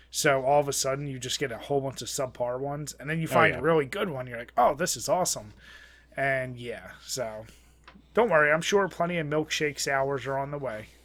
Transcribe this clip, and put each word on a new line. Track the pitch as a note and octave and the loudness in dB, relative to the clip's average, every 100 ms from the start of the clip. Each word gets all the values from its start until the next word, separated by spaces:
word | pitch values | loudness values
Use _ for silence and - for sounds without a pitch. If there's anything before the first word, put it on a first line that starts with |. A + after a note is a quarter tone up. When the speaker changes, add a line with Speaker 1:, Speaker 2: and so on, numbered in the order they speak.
| _ | _
Speaker 1:
So | - D#3 C3+ C3 | 0 4 4 6
all | D3 | 4
of | C#3+ | 4
a | |
sudden, | B2+ C3+ C#3 C#3+ | 0 -2 -2 -6
you | C3 | -8
just | B2 - | -6 -4
get | C3+ | -4
a | G#2+ | -4
whole | - C#3 | -2 0
bunch | C3+ B2 | -2 -8
of | A2+ | -8
subpar | - B2+ - B2 B2+ | -4 -4 -4 -4 -4
ones, | C#3+ D3 D3 - | -6 -8 -10 -10
and | C3+ | -6
then | E3 | -4
you | D#3+ | 0
Speaker 2:
Oh, | |
Speaker 1:
find | E3+ D#3+ | 4 4
Speaker 2:
yeah. | D#3+ | 4
Speaker 1:
a | |
really | D3+ E3 C3+ | 2 2 2
good | - G3+ | -2 -4
one. | C3+ B2+ | -4 -8
You're | A#2+ | -10
like, | A#2+ - | -6 4
"Oh, | A#3 C#3+ | 4 4
this | F3 A#2+ | -2 -2
is | C#3 | 0
awesome." | F3 F3 B2+ G#2 - - - - - _ - | 0 0 -2 -8 -20 -20 -20 -20 -20 _ -2
And | C3+ C3 B2+ A#2+ | 0 0 -4 -8
yeah, | A#2+ G2+ F2+ - - | -10 -12 -14 -18 -10
so | C3 A2+ G#2+ A2 - - _ - - _ | -6 -6 -8 -14 -20 -20 _ -20 -20 _
don't | G3+ A#3 | 2 6
worry. | D#3+ D3 | 6 6
I'm | D#3+ | 4
sure | - G3+ F#3+ | 4 2 2
plenty | - F3 F3 | 0 -2 -2
of | D3 | -2
milkshake | D3+ D#3 - D3+ C3+ | -2 -2 -2 -2 -2
sours | D3 C3+ C3+ C#3 B2+ | 0 0 0 -2 -4
are | C3+ | -4
on | C#3 | -4
the | D3 | -6
way. | C3 G#2+ - - | -6 -8 -12 -20